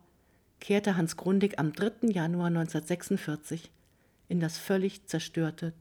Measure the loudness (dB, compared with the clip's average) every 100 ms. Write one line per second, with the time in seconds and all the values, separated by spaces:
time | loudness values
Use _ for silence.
0 | -10 _ _ _ _ -8 0 2 4 2
1 | 0 0 2 4 2 2 -2 0 -2 0
2 | 0 2 0 2 2 2 0 -2 -2 -4
3 | -2 -2 -2 -6 -6 -10 -10 _ _ _
4 | _ _ -4 0 0 -2 0 0 0 -4
5 | -6 -6 -4 -2 -2 -4 -8 -8